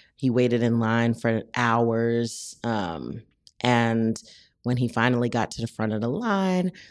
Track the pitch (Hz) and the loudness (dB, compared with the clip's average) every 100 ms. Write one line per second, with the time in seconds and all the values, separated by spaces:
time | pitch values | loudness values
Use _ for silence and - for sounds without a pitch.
0 | _ _ 131 120 123 117 120 117 113 117 | _ _ 0 2 2 2 2 2 2 2
1 | 117 117 117 113 - 120 120 117 117 113 | 2 0 0 0 -2 -2 2 2 2 2
2 | 117 117 117 - - - 117 110 90 80 | 2 0 -2 -6 -14 -8 -4 -4 -4 -6
3 | 60 113 - _ _ _ 123 120 117 113 | -10 -12 -16 _ _ _ 0 2 2 2
4 | 113 113 - - - _ 120 123 120 117 | 0 -2 -10 -20 -20 _ -4 0 0 2
5 | 120 123 120 120 107 - 113 - 110 107 | 2 2 0 0 -2 -4 -8 -4 -4 -2
6 | 117 160 233 196 190 185 180 - - | -2 -4 -2 0 2 0 -2 -6 -20